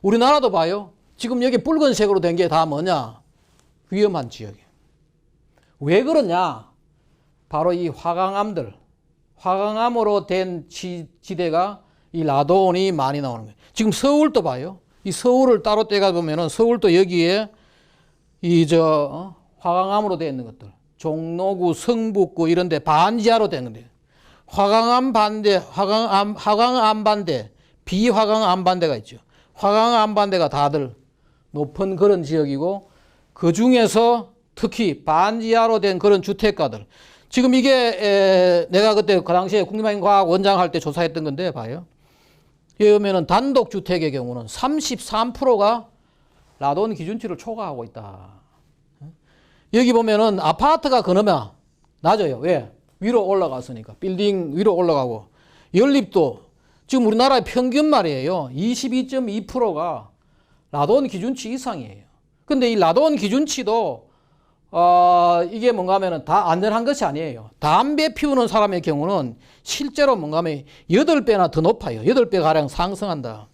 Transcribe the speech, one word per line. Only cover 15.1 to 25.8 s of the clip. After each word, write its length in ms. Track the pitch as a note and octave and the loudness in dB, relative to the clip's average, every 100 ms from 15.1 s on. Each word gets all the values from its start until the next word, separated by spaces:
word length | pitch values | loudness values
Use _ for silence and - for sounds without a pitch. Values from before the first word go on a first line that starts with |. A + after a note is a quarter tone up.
서울을 520 | F3+ B3 B3 C4 A3 | -4 2 4 4 4
따로 240 | G#3+ G#3 A3 | 2 0 0
떼가 240 | G3+ G3 | 0 0
보면은 380 | F3 E3 D#3 E3 | 0 -2 -4 -4
서울도 460 | - A#3 A#3 G3 F3 | 0 0 2 4 4
여기에 540 | F#3 F3 E3 G3 G#3 _ _ _ _ _ _ _ _ _ | 4 2 0 0 -4 _ _ _ _ _ _ _ _ _
이, 260 | F3 E3+ D#3+ | 0 2 4
저, 420 | E3 D#3+ D#3 C#3+ | 4 4 2 -2
어? 240 | C#3+ F#3+ E3+ _ _ | -6 -16 -20 _ _
화강암으로 600 | F3+ F3 F#3+ G3+ G#3+ F3 | -2 -2 0 0 -2 -4
돼 100 | D#3+ | -6
있는 180 | C3 A#2+ | -8 -12
것들, 260 | - G2+ _ _ _ | -18 -20 _ _ _
종로구, 760 | D#3+ D#3 E3 E3+ F#3+ F#3+ F3 | -6 -6 -6 -4 -4 0 -2
성북구 760 | E3 - A#3 A3+ G3+ F3+ - E3 | -2 -2 -2 -2 0 -2 0 0
이런 200 | E3+ F3+ | 0 0
데 100 | D#3+ | -2
반지하로 680 | - D3+ F3+ A#3 A3 A3+ G#3+ | 0 2 2 2 2 2 2
된 140 | D3+ | -2
건데, 260 | B2 A2+ A#2 _ _ _ _ _ _ | -10 -14 -20 _ _ _ _ _ _
화강암 680 | - G3+ A3 A3+ B3 B3+ | -2 2 4 4 2 2
반대, 420 | A3+ G#3+ G#3+ G#3 F#3+ | 0 0 0 0 0
화강암, 800 | - - | -2 -4